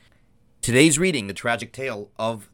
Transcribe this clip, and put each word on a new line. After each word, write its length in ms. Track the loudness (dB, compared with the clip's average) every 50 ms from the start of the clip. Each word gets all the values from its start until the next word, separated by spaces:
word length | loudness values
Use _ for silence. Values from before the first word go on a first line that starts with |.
| _ _ _ _ _ _ _ _ _ _ _ _
Today's 400 | -4 2 4 6 6 6 6 4
reading, 260 | 0 0 0 -2 -4
the 80 | -6 -8
tragic 380 | -6 -4 -4 -4 -4 -6 -10
tale 400 | -12 -10 -8 -8 -8 -8 -12 -12 _
of 320 | -6 -6 -6 -6 -8 -12 -16